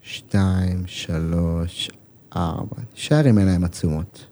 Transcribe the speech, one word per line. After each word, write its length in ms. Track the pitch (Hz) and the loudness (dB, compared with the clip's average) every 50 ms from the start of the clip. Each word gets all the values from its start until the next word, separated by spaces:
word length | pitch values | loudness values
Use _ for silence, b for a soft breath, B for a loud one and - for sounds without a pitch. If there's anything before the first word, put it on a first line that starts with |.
שתיים, 800 | _ - - - - - - 101 98 95 92 92 92 90 90 90 90 | _ -16 -16 -16 -8 -2 0 2 2 4 2 2 0 0 -2 -4 -6
שלוש, 1040 | 90 - - - - 85 80 82 82 82 85 85 82 85 85 85 85 - - - - - - - _ _ - _ _ - | -8 -10 -12 -8 -4 -4 -2 -2 0 0 0 0 0 0 -2 -4 -4 -6 -8 -10 -10 -10 -20 -20 _ _ -20 _ _ -6
ארבע. 400 | 90 87 82 82 - - 110 - - 120 - - | -4 -4 -4 -4 -6 -8 -8 -10 -12 -12 -14 -14
תישאר 300 | - - - 151 151 151 | -14 -2 2 2 4 6
עם 140 | 135 113 101 | 6 6 6
עיניים 260 | 98 95 90 90 90 | 6 6 4 4 2
עצומות. 600 | 82 - - - 85 76 78 80 - - - - - | 0 -2 -2 -2 -2 -2 -2 -4 -8 -12 -20 -20 -20